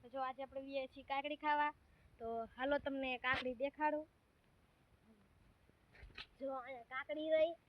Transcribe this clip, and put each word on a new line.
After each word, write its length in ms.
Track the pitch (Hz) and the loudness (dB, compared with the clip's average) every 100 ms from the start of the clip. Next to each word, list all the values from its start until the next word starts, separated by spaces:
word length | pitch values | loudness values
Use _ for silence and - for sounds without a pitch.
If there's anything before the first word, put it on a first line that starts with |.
તો 80 | 240 | -8
જો 60 | 262 | -4
આજે 200 | 262 262 | -4 -4
આપણે 180 | 262 262 | -8 -8
આવીએ 260 | 269 277 262 | -6 -4 -4
છીએ 160 | - 262 | -10 -4
કાકડી 320 | 277 285 294 | -4 -2 -2
ખાવા. 300 | 302 294 294 - _ - - - | 2 4 4 -2 _ -20 -20 -12
તો 80 | 226 226 226 - | -6 -4 -6 -2
હાલો 240 | 269 285 285 | 2 2 0
તમને 260 | 269 262 247 254 | -2 -2 -2 0
કાકડી 300 | 262 254 240 | 2 0 -2
દેખાડું. 440 | 277 - 302 302 311 _ _ _ _ _ _ _ _ _ 214 214 _ - - - _ - _ - - - - _ | -4 2 2 2 -4 _ _ _ _ _ _ _ _ _ _ -20 _ -20 -20 -20 _ -20 _ -20 -18 -14 -16 _
જો 120 | 269 269 | -4 -4
અહીંયા 340 | 247 262 233 | -6 -12 -8
કાકડી 360 | 262 285 302 311 311 | -10 -4 -2 4 6
રહી. 200 | 320 330 | 6 4